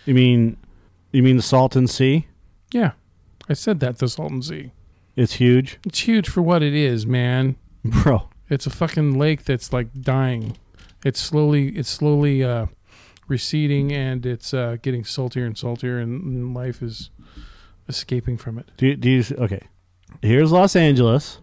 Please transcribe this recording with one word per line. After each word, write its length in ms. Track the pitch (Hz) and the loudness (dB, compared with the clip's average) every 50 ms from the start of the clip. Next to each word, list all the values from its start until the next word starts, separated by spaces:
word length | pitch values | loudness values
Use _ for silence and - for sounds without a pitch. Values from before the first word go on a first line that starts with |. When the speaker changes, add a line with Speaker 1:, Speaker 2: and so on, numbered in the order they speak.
| _ | _
Speaker 1:
You 80 | - 131 | 2 4
mean, 420 | 127 127 123 123 120 117 113 113 - - - - _ _ _ _ _ _ _ | 6 6 6 6 4 4 2 0 -6 -14 -20 -20 _ _ _ _ _ _ _
you 120 | - 131 123 | 2 4 6
mean 120 | 131 127 | 6 6
the 80 | 123 107 | 4 2
Salton 440 | - - 131 131 127 - 131 127 | 2 2 4 4 4 2 2 0
Sea? 400 | 120 - - 131 131 143 160 156 - _ _ _ _ _ _ _ _ | 2 2 0 2 2 2 0 -2 -4 _ _ _ _ _ _ _ _
Speaker 2:
Yeah. 200 | - 240 220 147 - _ _ _ _ _ _ _ _ _ - - | -2 0 0 0 -2 _ _ _ _ _ _ _ _ _ -8 -6
I 40 | 147 | -6
said 280 | - - 220 214 151 | -4 -2 -2 -2 0
that, 160 | 131 123 120 | -2 -4 -2
the 100 | - 135 | -2 -4
Salton 340 | 123 - - 156 151 139 131 | -4 -4 -6 -8 -6 -6 -8
Sea. 300 | 127 156 160 156 139 127 - _ - - _ _ _ _ _ | -8 -8 -10 -12 -14 -16 -20 _ -20 -20 _ _ _ _ _
Speaker 1:
It's 160 | - 120 - - | 0 0 0 2
huge? 440 | - 127 123 123 127 135 - - - - | 2 4 6 6 4 2 0 -8 -10 -10
Speaker 2:
It's 140 | - - - | -8 -6 -4
huge 300 | - - 226 220 170 - | 0 0 2 2 0 0
for 120 | - 185 | -2 0
what 220 | 170 165 180 165 151 | 2 2 2 2 2
it 100 | 147 143 | 0 0
is, 320 | 151 147 135 120 113 110 | 0 0 0 0 -2 -2
man. 520 | 113 127 123 123 123 127 131 131 131 131 - - _ - - - | -2 0 0 0 0 0 0 0 0 -2 -6 -12 _ -14 -8 -4
Speaker 1:
Bro. 460 | 117 113 107 - 147 127 - - - - - - - | 0 0 2 4 4 2 2 0 -6 -14 -20 -6 -4
Speaker 2:
It's 160 | 147 131 - | -4 -4 -4
a 40 | 139 | -6
fucking 480 | - - 175 156 - 160 151 143 135 135 | -4 -4 -4 -2 0 0 0 2 2 2
lake 240 | 147 156 156 135 - | 2 0 0 -2 -2
that's, 300 | - 131 120 - - - | -4 -4 -4 -4 -4 -4
like, 160 | 123 120 120 - 135 | -4 -4 -6 -10 -6
dying. 540 | 127 - 131 135 131 127 123 113 110 107 - - _ _ _ - - - _ _ - | -4 -2 0 0 0 0 -2 -4 -6 -8 -10 -12 _ _ _ -20 -20 -20 _ _ -4
It's 160 | 143 123 - | -4 -4 -4
slowly, 480 | - - 156 151 151 147 147 143 139 135 | -6 -2 0 0 2 2 2 2 0 -2
it's 200 | - - 127 - | -4 -6 -8 -8
slowly, 540 | - - 147 147 147 143 147 147 139 135 131 | -6 -2 0 0 2 2 2 2 0 0 0
uh, 240 | 123 120 117 113 - - _ _ _ _ _ _ _ _ _ _ | 0 -2 -2 -4 -6 -8 _ _ _ _ _ _ _ _ _ _
receding, 640 | - 143 117 - - - 151 151 143 143 139 139 143 | -6 -4 -4 -4 -4 -2 -2 0 0 0 0 -2 -2
and 340 | 147 143 135 131 127 127 120 | -2 -4 -4 -4 -6 -6 -6
it's, 280 | 123 123 117 - - - | -6 -8 -8 -8 -6 -6
uh, 240 | 131 123 117 117 117 | -4 -4 -4 -6 -6
getting 220 | - 135 127 120 110 | -6 -6 -6 -4 -6
saltier 420 | - - - 131 123 - 131 123 | -8 -8 -6 -6 -6 -4 -6 -6
and 120 | 117 113 | -6 -6
saltier, 420 | - - 120 120 117 - 123 123 123 | -8 -8 -8 -6 -6 -6 -6 -6 -4
and, 240 | 117 117 120 139 190 | -6 -6 -8 -8 -8
and 300 | 143 127 123 120 127 123 | -8 -8 -6 -6 -8 -8
life 280 | 123 127 127 120 - | -8 -8 -8 -8 -8
is 280 | 123 117 110 - - - - - - - - - - - - - - _ _ _ _ - | -10 -10 -10 -12 -16 -18 -20 -20 -20 -20 -20 -20 -20 -20 -20 -20 -20 _ _ _ _ -12
escaping 480 | 123 - - - 131 123 - - 120 | -12 -12 -8 -6 -6 -4 -4 -6 -8
from 200 | 113 - 120 110 | -8 -8 -10 -12
it. 120 | 117 - - _ | -12 -14 -16 _
Speaker 1:
Do 100 | - 131 | 0 0
you, 80 | 131 143 | 0 0
do 140 | 135 117 127 | 2 2 2
you, 140 | 131 127 117 - - | 2 2 2 -2 -4
okay. 240 | - 123 95 98 98 - _ _ _ _ _ _ _ _ - - - | -4 -4 -4 -4 -8 -10 _ _ _ _ _ _ _ _ -20 -12 -2
Here's 300 | - 107 117 135 156 156 | 0 2 4 4 4 4
Los 240 | 165 180 190 190 - | 4 4 4 4 4
Angeles. 640 | 185 165 151 143 123 123 113 117 143 - - - - | 4 4 4 4 4 4 4 2 2 0 -4 -12 -20